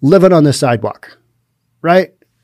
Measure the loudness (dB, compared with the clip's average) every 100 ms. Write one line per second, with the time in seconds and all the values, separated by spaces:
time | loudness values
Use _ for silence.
0 | 0 2 2 2 0 0 -2 -4 -6 -12
1 | -20 _ _ _ _ _ _ _ -2 0
2 | -2 _ _ _